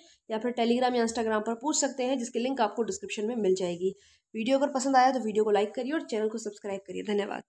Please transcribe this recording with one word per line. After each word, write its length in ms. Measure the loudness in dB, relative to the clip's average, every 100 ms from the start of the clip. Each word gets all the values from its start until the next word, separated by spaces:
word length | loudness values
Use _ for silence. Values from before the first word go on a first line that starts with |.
| -10 _ -8
या 80 | -4
फिर 160 | -2
Telegram 420 | 0 0 2 2 2
या 80 |
Instagram 420 | 0 0 0 0 0
पर 120 | -4
पूछ 180 | -2 0
सकते 240 | 0 0
हैं, 140 | -2 -2
जिसकी 200 | -2 -2
लिंक 220 | -2 0
आपको 220 | -2 0
डिस्क्रिप्शन 420 | -4 -4 -8 -6 -4
में 100 | 0
मिल 160 | 2
जाएगी। 400 | 2 0 -2 -2 -4 _ _ _
वीडियो 240 | -6 0 2
अगर 140 | 2
पसंद 240 | 0 4 6
आया 140 | 6
तो 100 | 4
वीडियो 240 | 0 2
को 60 | 4
लाइक 240 | 4 2
करिए 180 | -2 -2
और 140 | -4 -2
चैनल 220 | -2 -2
को 100 | -4
सब्सक्राइब 420 | -8 -10 -8 -8
करिए। 220 | -8 -8
धन्यवाद। 380 | -2 0 0 -6